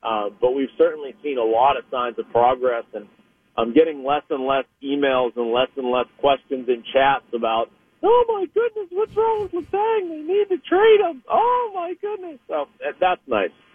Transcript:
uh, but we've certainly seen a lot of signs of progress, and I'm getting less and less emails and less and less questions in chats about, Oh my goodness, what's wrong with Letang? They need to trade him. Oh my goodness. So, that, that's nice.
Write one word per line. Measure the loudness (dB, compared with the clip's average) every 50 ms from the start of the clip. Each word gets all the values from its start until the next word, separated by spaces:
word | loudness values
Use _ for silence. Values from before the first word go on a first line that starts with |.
uh, | -4 -4 -4 -4 -4 -6 -6 _
but | -2 0
we've | 0 0 -4 -4 0 0
certainly | 0 0 0 -4 -12 -12 -14 _
seen | _ -6 -4 -2
a | 0
lot | 0 2 4 4 4 2
of | 2 -4 _
signs | -6 -4 -4 -4 -6 -8
of | -10 -2
progress, | 0 2 4 4 2 2 0 -2 -2 -2 -6 _ -14
and | -14 -14 -14 _ _ _ _ _ _ _ _ _
I'm | -4 -2 2 4
getting | 4 4 4 2 -6 -4
less | -2 -2 -2 -2 _
and | -6 -4 -2
less | 0 0 0 0 _ _ _
emails | -6 -4 -2 0 2 2 2 2 0 0 -2
and | -4 -4 0
less | 2 0 0 0 _
and | -6 -4 -2
less | 0 0 -2 -4 _ _
questions | 0 0 0 0 _ _ -8 -8 -2 -2
in | -2 -2 -2 -2
chats | 0 2 2 4 2 0 -4 _ -8
about, | -4 -2 0 0 0 -2 -4 _ _ _ _ _ _
Oh | 2 4 4 4 4 2
my | 0 -4 -4 -4 _
goodness, | -2 -2 -2 -2 -6 -12 -8
what's | -4 -4 -4 -4 -2
wrong | -2 0 0 0 -2
with | -4 -6
Letang? | -6 -8 -8 -4 -4 -2 0 0 0 -2 -2 -4
They | -8 -10
need | -6 -2 0 0 0 0
to | -2 -6 _ -2
trade | 0 4 6 6 6 6
him. | 4 0 -2 -6 _ -2
Oh | 0 2 2 2 2 0 -2 -4 -6
my | -6 -8 -8 -8 _
goodness. | -8 -8 -8 -8 -10 -14 -16 -18 _
So, | _ -6 -6 -6 -6 _ _
that, | -8 -8 -4 0
that's | 0 0 0 -2 _
nice. | -4 -2 0 0 -2 -4 _ _ _ _